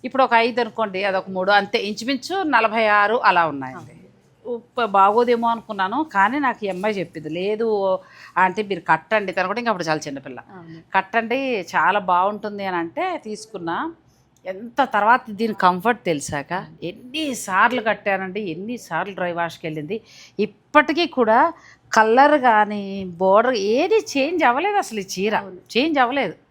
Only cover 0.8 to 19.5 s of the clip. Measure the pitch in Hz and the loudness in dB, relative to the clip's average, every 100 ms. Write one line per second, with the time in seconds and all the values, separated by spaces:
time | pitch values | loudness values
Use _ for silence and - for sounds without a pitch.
0.8 | 220 185 202 190 190 190 185 202 196 226 | -4 -2 -2 -2 -4 -4 4 4 4 -2
1.8 | 196 208 226 277 - 381 339 247 220 220 | -4 -6 -4 -6 -4 -4 0 2 2 2
2.8 | 220 208 202 233 220 180 165 143 131 131 | 2 4 4 2 2 4 2 -2 -10 -12
3.8 | 120 - - _ _ _ - 240 - - | -18 -20 -20 _ _ _ -12 -12 -10 -4
4.8 | 226 196 196 214 240 233 233 226 - 208 | 0 6 6 6 4 2 2 -2 -6 -4
5.8 | 190 240 311 202 202 277 269 226 208 180 | -2 -2 -2 2 2 2 -2 -2 -6 -4
6.8 | 214 196 170 160 151 165 190 214 226 208 | -4 -2 -6 -8 -8 -6 -4 -2 -2 0
7.8 | 196 185 - - - - 185 185 208 180 | 0 -2 -6 -20 -6 2 2 2 -4 -6
8.8 | - 160 - 220 196 185 180 208 240 190 | 0 0 2 -2 0 -2 -2 -2 -2 -2
9.8 | 165 156 151 139 135 123 - 190 165 165 | -2 -2 -4 -12 -12 -16 -18 -20 -18 -20
10.8 | - 190 190 226 226 247 269 226 170 180 | -4 -4 0 -2 -2 -4 -2 -4 -2 0
11.8 | 160 202 185 180 190 208 214 202 196 180 | 2 2 2 0 0 -2 -8 -6 -4 -4
12.8 | 170 214 370 330 220 208 - 190 165 180 | -4 -4 -4 -6 -8 -12 -12 -10 -6 -6
13.8 | 311 339 _ _ _ _ 180 190 233 - | -6 -10 _ _ _ _ -12 -12 -10 -2
14.8 | 254 214 208 247 226 196 226 208 185 180 | 0 2 4 4 2 -4 -4 2 2 2
15.8 | 202 240 - 151 - 147 139 180 214 - | 0 -2 -2 -4 -4 -8 -6 -8 -8 -12
16.8 | 160 214 247 285 302 247 - 185 226 247 | -12 -12 -12 -6 -6 -6 -2 2 4 2
17.8 | 220 202 - 190 190 190 208 160 208 240 | -2 -2 -2 -2 -4 -8 -8 -8 -8 -10
18.8 | - 165 185 185 180 170 170 | -6 -6 -4 -6 -6 -2 -4